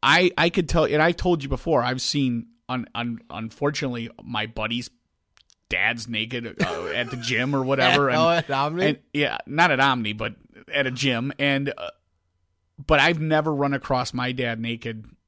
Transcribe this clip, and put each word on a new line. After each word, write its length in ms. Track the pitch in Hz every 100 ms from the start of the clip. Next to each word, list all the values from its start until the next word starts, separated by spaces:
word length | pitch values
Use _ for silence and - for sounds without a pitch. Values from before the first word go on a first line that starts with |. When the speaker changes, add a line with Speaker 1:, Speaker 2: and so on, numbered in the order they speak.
Speaker 1:
I, 300 | 127 156 185 -
I 140 | 165
could 180 | 175 170
tell, 160 | 170
and 160 | 156 151
I've 160 | 156 175
told 260 | 185 170
you 60 | 139
before, 340 | 135 - 147
I've 200 | 120 127
seen, 460 | - 143 131 120 113 _ _
un-, 200 | 127 113
un-, 260 | - 120 113 -
unfortunately, 800 | - 113 - 143 147 135 120 113 -
my 240 | - 113 110
buddy's 440 | 113 107 117 120 _ _ _ _ _ _ _ _
dad's 400 | 92 101 120 110
naked, 520 | 113 113 127 117 -
uh, 260 | - 82 87
at 160 | 87 120
the 40 | 123
gym 380 | 117 117 127
or 80 | 143
whatever. 460 | 131 135 127 - 139
Speaker 2:
<laughs> 20 |
Speaker 1:
And, 80 | 139
Speaker 2:
Oh, 100 | 165
at 220 | 170 156
Omni? 360 | 135 147 165 151
Speaker 1:
and, 120 | 147 _
yeah, 240 | 143 143 - -
not 240 | 147 175
at 80 | 135
Omni, 360 | 135 127 107
but 200 | 107 110 - - - -
at 120 | 139 135
a 40 |
gym. 420 | 127 135 120 131 -
And, 340 | 143 139 139 -
uh, 120 | 85 - _ _ _ _ _ _ _ _
but 140 | 139 151
I've 220 | 143 170
never 340 | 156 156 156
run 180 | 143 143
across 400 | 139 - 131 123
my 200 | 127 123
dad 260 | 127 123 113
naked 460 | 113 117 120 110 107 _